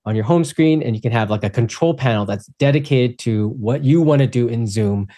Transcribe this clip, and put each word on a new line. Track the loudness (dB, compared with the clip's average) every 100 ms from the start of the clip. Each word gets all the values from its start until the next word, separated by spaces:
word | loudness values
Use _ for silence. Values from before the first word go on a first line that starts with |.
| -4
on |
your | -2
home | 2 0
screen, | 0 0 2 2
and | 0
you | -4
can | -2
have, | -2 0
like, | -2
a | -2
control | -2 -4 0 -2
panel | 0 0 0 -2
that's | -6 -8 -2
dedicated | 2 2 2 0 0 -2
to | -2 -2 -2 -4
what | -4 0
you | 2 4
wanna | 4 4 2
do | 0 -2
in | -2 -4
Zoom, | -2 0 -2 -4